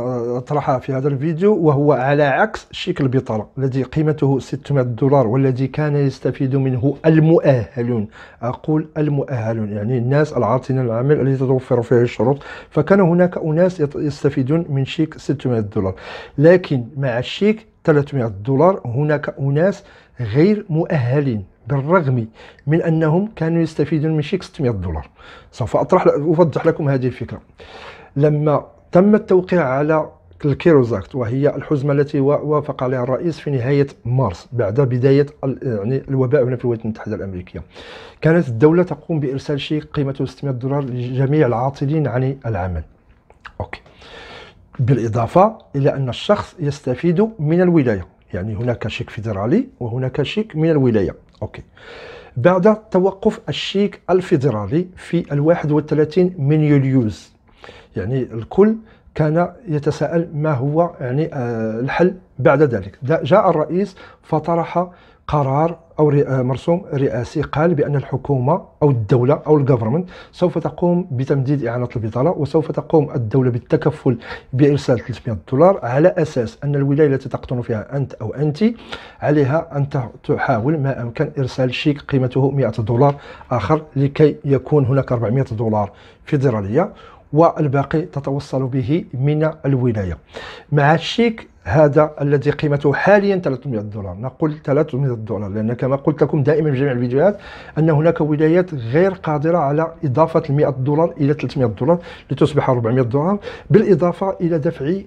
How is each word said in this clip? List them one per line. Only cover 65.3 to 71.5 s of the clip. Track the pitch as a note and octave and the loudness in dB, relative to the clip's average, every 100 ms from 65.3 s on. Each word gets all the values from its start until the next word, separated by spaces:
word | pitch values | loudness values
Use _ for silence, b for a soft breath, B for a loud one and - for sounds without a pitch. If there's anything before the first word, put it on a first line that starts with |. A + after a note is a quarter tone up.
| D3 C3+ C#3 E3 E3 _ - | -2 0 0 0 -4 _ 0
أو | D3+ | 2
رئ-، | C#3+ C#3 | 2 2
آه، | C3 | 0
مرسوم | B2+ C3 - F3 - | -2 -2 0 -2 -2
رئاسي | C#3 C3+ A#2+ A#2 D#3 | -2 -2 -2 -4 -4
قال | C#3+ C#3 E3+ D3 | -4 0 0 2
بأن | C#3+ C#3+ | 0 -2
الحكومة | - C3 - C3+ B2+ F#3 - _ | -2 -6 -2 -2 0 -2 -4 _
أو | D3 | 2
الدولة | A#2+ G#2 B2 B2 A#2+ - | 2 2 2 2 0 2
أو | D3+ | 2
الجفرمنت | C3 B2 A2 D#3 F3+ B B | 4 2 2 -2 -4 B B
سوف | - F3+ E3 | -2 -2 0
تقوم | D3+ - F3 F3 F3+ | -6 -2 0 0 -2
بتمديد | B2 C3+ C#3 C3 | -4 0 0 0